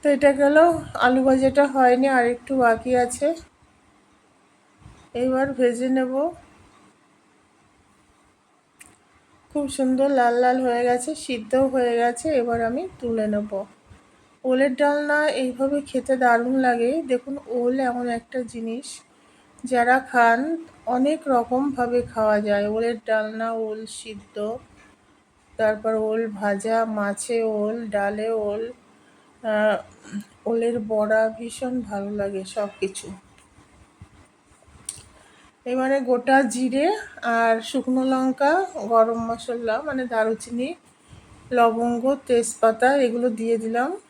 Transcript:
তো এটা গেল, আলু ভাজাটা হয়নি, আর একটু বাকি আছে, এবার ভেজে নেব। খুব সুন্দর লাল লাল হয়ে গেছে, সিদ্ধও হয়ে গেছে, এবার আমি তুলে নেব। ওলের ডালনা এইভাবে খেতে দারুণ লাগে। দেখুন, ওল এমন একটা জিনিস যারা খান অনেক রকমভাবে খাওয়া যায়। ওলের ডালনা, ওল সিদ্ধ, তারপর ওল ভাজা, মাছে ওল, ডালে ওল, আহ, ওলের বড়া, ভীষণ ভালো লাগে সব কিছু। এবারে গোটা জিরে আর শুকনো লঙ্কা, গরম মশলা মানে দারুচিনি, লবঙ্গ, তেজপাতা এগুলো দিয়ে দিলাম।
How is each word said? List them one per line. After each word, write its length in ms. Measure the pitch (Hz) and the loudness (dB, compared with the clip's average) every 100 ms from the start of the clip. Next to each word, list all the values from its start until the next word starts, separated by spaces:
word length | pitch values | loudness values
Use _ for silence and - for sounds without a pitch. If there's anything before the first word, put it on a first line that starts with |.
তো 80 | 294 | 2
এটা 220 | 277 285 | 4 4
গেল, 260 | 269 285 302 339 320 - | 4 4 6 6 4 -4
আলু 300 | - 247 262 | 0 2 4
ভাজাটা 420 | 262 262 269 269 285 | 4 4 4 4 2
হয়নি, 420 | 269 254 247 269 | 4 4 6 4
আর 180 | 262 240 | 4 2
একটু 320 | 240 - 269 | -2 -4 2
বাকি 380 | 240 226 240 247 | 4 2 2 0
আছে, 380 | 240 - 285 330 - _ _ _ _ _ _ _ _ _ _ _ _ _ - - - | 0 0 -2 -2 -8 _ _ _ _ _ _ _ _ _ _ _ _ _ -20 -20 -12
এবার 400 | 240 254 254 277 | -4 0 0 0
ভেজে 360 | 254 247 240 254 | 2 0 2 0
নেব। 400 | 262 254 262 320 349 - - - _ _ _ _ _ _ _ _ _ _ _ _ _ _ _ _ _ _ _ _ _ - _ _ _ _ _ _ | 0 0 -2 -4 -6 -20 -20 -20 _ _ _ _ _ _ _ _ _ _ _ _ _ _ _ _ _ _ _ _ _ -20 _ _ _ _ _ _
খুব 160 | 302 277 | -6 -6
সুন্দর 400 | 269 262 262 277 | -2 -2 2 2
লাল 240 | 277 240 | 2 2
লাল 280 | 240 247 254 | 4 2 2
হয়ে 220 | 254 240 | 0 0
গেছে, 320 | 247 247 247 311 | 0 0 -2 -8
সিদ্ধও 520 | - 240 214 254 269 | -6 -8 -2 0 2
হয়ে 280 | 262 240 233 | 2 0 2
গেছে, 340 | 240 240 320 | 0 0 -2
এবার 320 | 294 240 233 | 0 0 -2
আমি 260 | 226 247 381 - | -2 -4 -8 -8
তুলে 280 | 247 226 214 | -6 -2 -2
নেব। 380 | 208 208 196 208 _ _ - _ _ _ _ | -2 -4 -8 -10 _ _ -20 _ _ _ _
ওলের 300 | 254 254 277 254 | -2 2 2 2
ডালনা 520 | 294 294 294 294 302 | 2 2 0 0 2
এইভাবে 540 | - 254 247 269 285 | 0 -4 -2 -2 -2
খেতে 360 | 285 262 254 262 | -2 -6 -2 2
দারুণ 380 | 254 233 240 262 | 4 4 2 0
লাগে। 460 | 254 240 233 311 | 2 2 0 -2
দেখুন, 360 | 277 247 - 277 - | -2 -4 -4 -12 -6
ওল 320 | 240 240 262 | -2 -2 0
এমন 300 | 262 240 247 | -2 -2 -4
একটা 300 | 233 - 262 | -6 -6 -10
জিনিস 580 | 233 233 226 233 285 - _ _ _ _ _ _ 240 | -8 -8 -8 -8 -10 -18 _ _ _ _ _ _ -4
যারা 340 | 247 240 262 | 0 4 2
খান 580 | 262 247 233 233 294 330 330 - - | 2 4 4 4 0 -6 -8 -14 -4
অনেক 340 | 247 269 311 311 | 0 0 0 0
রকমভাবে 720 | 247 233 254 285 262 240 247 | 0 0 -2 -2 -2 0 0
খাওয়া 380 | 240 - 214 214 | -2 -2 2 2
যায়। 280 | 208 202 208 | 2 0 0
ওলের 300 | 214 233 226 - | -2 -2 -4 -2
ডালনা, 460 | 220 214 220 226 | -2 -2 -6 -6
ওল 340 | 226 220 214 220 | -4 -6 -8 -12
সিদ্ধ, 720 | - 226 208 - - 208 240 - _ - _ _ _ _ _ _ _ | -16 -16 -18 -16 -8 -8 -8 -12 _ -20 _ _ _ _ _ _ _
তারপর 380 | 220 214 220 220 | 0 0 0 0
ওল 320 | 214 220 226 | 0 -2 -2
ভাজা, 580 | 208 208 202 220 226 226 | -2 -2 -2 0 0 0
মাছে 580 | 214 202 202 - 233 | -2 -4 -4 -4 -2
ওল, 440 | 220 214 208 233 226 | 0 -2 -2 -4 -4
ডালে 420 | 208 202 208 220 | -2 -2 -2 -4
ওল, 420 | 226 208 208 226 247 _ _ _ _ _ _ | -2 -2 -4 -8 -12 _ _ _ _ _ _
আহ, 340 | 226 214 214 202 - - - 208 - _ - | -4 0 2 0 -4 -20 -12 -12 -12 _ -4
ওলের 340 | 233 233 240 | 0 0 -2
বড়া, 500 | 214 214 214 220 220 220 | -2 -2 2 2 2 -2
ভীষণ 420 | 233 - 254 254 | -12 -8 -6 -4
ভালো 300 | 214 202 202 | -6 -6 -6
লাগে 320 | 208 196 196 190 | -4 -4 -6 -8
সব 220 | 220 202 - | -6 -6 -4
কিছু। 280 | 196 190 - 185 _ _ _ _ _ _ - _ - - - _ _ _ _ - - - - - - _ - _ - | -6 -6 -14 -16 _ _ _ _ _ _ -20 _ -20 -20 -20 _ _ _ _ -20 -18 -18 -20 -20 -20 _ -20 _ -6
এবারে 340 | 254 262 277 | -2 0 0
গোটা 420 | 247 247 240 269 | 2 0 4 4
জিরে 540 | 262 226 254 262 311 427 - - | 4 0 -2 2 0 0 -6 -10
আর 400 | 240 226 226 226 | -2 0 2 2
শুকনো 420 | 226 269 254 254 | 0 -4 -2 0
লঙ্কা, 600 | 262 262 262 254 285 339 381 - | 0 0 0 2 2 2 0 -6
গরম 440 | 208 226 220 233 226 | 0 4 4 2 -4
মশলা 560 | 233 - 240 233 220 | -6 -6 -6 -2 -4
মানে 240 | 302 262 254 | -2 -6 -2
দারুচিনি, 680 | 226 220 220 - 240 262 349 _ _ _ - - - - | 0 0 0 -6 -6 -6 -8 _ _ _ -20 -20 -20 -4
লবঙ্গ, 640 | 247 233 226 240 240 254 277 - | 2 4 2 -2 0 0 -2 0
তেজপাতা 680 | 240 226 - 226 220 247 285 | 0 0 2 2 4 4 4
এগুলো 320 | 254 233 247 | 2 0 -2
দিয়ে 280 | 214 226 233 | -2 -2 -2
দিলাম। 400 | 220 233 262 381 _ | 0 -2 -2 -4 _